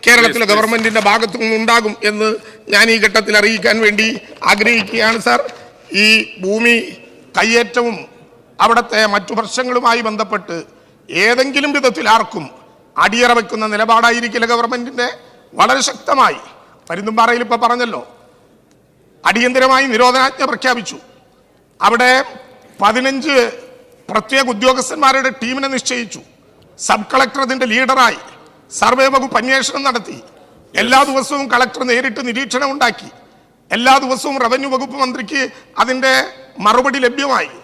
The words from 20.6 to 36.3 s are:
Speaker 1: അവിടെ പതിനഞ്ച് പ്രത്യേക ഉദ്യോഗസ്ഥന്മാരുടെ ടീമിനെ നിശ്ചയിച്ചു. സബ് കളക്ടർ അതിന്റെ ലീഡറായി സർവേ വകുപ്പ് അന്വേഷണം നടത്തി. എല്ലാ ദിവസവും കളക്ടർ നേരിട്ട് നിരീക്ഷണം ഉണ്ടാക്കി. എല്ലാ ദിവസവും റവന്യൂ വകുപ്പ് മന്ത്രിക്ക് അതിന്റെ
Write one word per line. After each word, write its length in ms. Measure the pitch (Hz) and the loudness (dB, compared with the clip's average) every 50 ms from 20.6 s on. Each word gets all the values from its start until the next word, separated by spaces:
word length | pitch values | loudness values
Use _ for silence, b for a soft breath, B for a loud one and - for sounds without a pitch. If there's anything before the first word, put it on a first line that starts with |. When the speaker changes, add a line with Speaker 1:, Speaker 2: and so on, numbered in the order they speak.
| - 262 247 240 196 - - 127 - - - _ _ _ _ _ _ _ _ _ _ _ _ _ - | 0 -2 -2 -2 -4 -10 -14 -14 -18 -20 -20 _ _ _ _ _ _ _ _ _ _ _ _ _ 2
Speaker 1:
അവിടെ 240 | 202 226 233 247 247 254 262 269 - - - - - - - - - - - | 2 2 4 4 4 4 4 2 -4 -10 -20 -20 -20 -20 -20 -20 -20 -8 0
പതിനഞ്ച് 540 | 202 208 220 247 254 269 269 269 262 311 285 262 233 226 - - - - - - - _ - _ _ - | 0 2 2 2 0 0 -2 -2 -2 2 2 2 2 2 -4 -10 -18 -20 -20 -20 -20 _ -20 _ _ -4
പ്രത്യേക 360 | 214 220 208 - 269 269 269 247 247 | -4 -4 -2 0 0 0 0 0 -2
ഉദ്യോഗസ്ഥന്മാരുടെ 760 | 202 247 254 262 262 254 - 359 311 294 262 269 269 262 269 262 - | 0 2 2 2 2 -2 -6 -4 2 2 2 2 2 0 -2 -4 -4
ടീമിനെ 280 | 233 233 254 269 269 269 269 | -8 -6 -6 -4 -4 -4 -4
നിശ്ചയിച്ചു. 460 | 254 - - 247 247 233 190 - 156 - _ _ _ _ _ _ _ _ _ _ - - | -4 -4 -4 -6 -6 -8 -10 -12 -18 -20 _ _ _ _ _ _ _ _ _ _ -12 -4
സബ് 200 | - 185 220 208 - | -2 -2 -2 -2 -2
കളക്ടർ 300 | - 262 262 254 - 277 269 | 0 0 0 0 -2 -4 -4
അതിന്റെ 220 | 233 262 254 254 240 | -2 -2 -2 -2 -2
ലീഡറായി 480 | 214 240 247 240 269 262 254 226 190 - - - - - - - _ _ _ _ - - | 0 0 0 2 2 4 4 2 2 -2 -12 -20 -20 -20 -20 -20 _ _ _ _ -4 -2
സർവേ 260 | 220 226 247 262 262 269 269 | 0 2 2 4 2 4 2
വകുപ്പ് 240 | 269 254 254 240 233 | 2 0 0 -2 -2
അന്വേഷണം 420 | 226 254 269 269 247 - 277 285 277 | 0 0 0 0 0 -2 -6 -2 -2
നടത്തി. 300 | 277 247 240 185 - - 123 - - - - - - - - - - - 180 | -2 -2 -2 -6 -8 -16 -16 -18 -20 -20 -20 -20 -20 -20 -20 -20 -8 -4 -4
എല്ലാ 180 | 208 233 254 269 285 285 | 0 4 4 4 4 4
ദിവസവും 360 | 262 269 254 - 294 285 277 247 254 | 2 -2 -2 -2 -4 -6 -4 -2 0
കളക്ടർ 280 | 240 262 254 - - 262 247 | 0 0 0 -2 -6 -2 -2
നേരിട്ട് 300 | 233 240 262 269 214 - 262 247 | 0 0 0 -4 -6 -6 -6 -6
നിരീക്ഷണം 400 | 226 247 277 - - 254 285 277 269 | -4 -6 -6 -4 -4 -4 -4 -4 -2
ഉണ്ടാക്കി. 360 | 285 262 233 185 - - - - - - _ _ _ _ _ _ _ _ _ | 0 -2 -2 -2 -4 -16 -20 -20 -20 -20 _ _ _ _ _ _ _ _ _
എല്ലാ 220 | - 214 240 262 262 277 269 | -6 0 4 4 4 4 4
ദിവസവും 320 | 254 262 220 - 294 269 269 247 | 0 -4 -4 -4 -6 -4 -2 0
റവന്യൂ 260 | 226 247 269 269 277 262 | 0 0 -2 -2 -4 -4
വകുപ്പ് 240 | 254 277 - 233 285 269 | -4 -4 -6 -4 -4 -4
മന്ത്രിക്ക് 380 | 254 247 - 240 190 320 277 262 262 B B B B B - | -4 -4 -8 -10 -6 -4 -4 -4 -4 B B B B B -2
അതിന്റെ 320 | 226 240 254 262 262 262 262 262 - - | -2 -2 0 0 2 2 2 2 0 -4